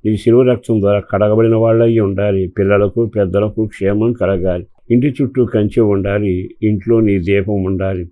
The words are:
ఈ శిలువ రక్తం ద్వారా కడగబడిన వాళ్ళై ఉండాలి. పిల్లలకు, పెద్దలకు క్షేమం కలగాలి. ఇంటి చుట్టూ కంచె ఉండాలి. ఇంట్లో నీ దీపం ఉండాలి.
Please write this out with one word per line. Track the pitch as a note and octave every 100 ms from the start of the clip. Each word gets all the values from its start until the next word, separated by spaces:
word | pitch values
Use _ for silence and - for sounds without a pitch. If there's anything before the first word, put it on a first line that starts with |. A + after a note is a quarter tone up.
| G#2+
ఈ | G#2+
శిలువ | - A#2+
రక్తం | B2+ A#2+ - A2
ద్వారా | G2 G2+
కడగబడిన | - G2+ G#2 A2 A2+
వాళ్ళై | A2 A2+ A2+ A#2 A2+
ఉండాలి. | G2 G2 G#2 G2 F2+ -
పిల్లలకు, | F#2+ G2+ G2+ A#2 A2+
పెద్దలకు | G#2 F#2+ G2 G#2 G#2+ G#2+
క్షేమం | - G2 G#2 A2+
కలగాలి. | A#2+ F#2+ F#2+ F#2 F2+ - _ -
ఇంటి | A#2+ D3 B2+
చుట్టూ | C3 C3
కంచె | A2+ A2 G#2 B2
ఉండాలి. | G#2+ G2 G2 G2+ G#2 F2+ G2 -
ఇంట్లో | G#2+ G#2 A2 A2+
నీ | A2 G2
దీపం | E2+ G2 G2 G2+
ఉండాలి. | F#2+ F#2+ F#2+ F#2+ E2+